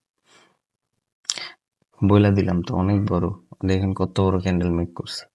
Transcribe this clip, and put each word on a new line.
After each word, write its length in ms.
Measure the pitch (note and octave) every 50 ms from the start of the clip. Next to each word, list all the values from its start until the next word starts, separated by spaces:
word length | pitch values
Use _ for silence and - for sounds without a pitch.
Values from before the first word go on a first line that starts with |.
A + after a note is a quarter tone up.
| _ _ _ _ _ _ _ _ _ _ _ _ _ _ _ _ _ _ _ _ _ _ _ _ _ - - - - - - _ _ _ _ _ _ _ _ -
বইলা 300 | - G2 G#2 G#2 G#2 G2+
দিলাম 260 | G2 G2 F#2 F#2 F#2 F2 E2+
তো 80 | - B2+
অনেক 240 | F2 F#2 G2 G2+ G2 G#2
বড়। 220 | G#2 F#2+ F2 F2+ F2 F#2+ - - _ - - -
দেখেন 260 | F#2+ F#2+ F#2+ G2 G2 F#2+
কত 220 | - F#2+ F2+ - -
বড় 180 | G2 F#2+ F#2 F#2
ক্যান্ডেল 300 | F2 F#2+ F2+ F2 F2+ F2+
মেক 180 | E2+ E2+ F2 E2+ -
করছে, 300 | - - - - - - -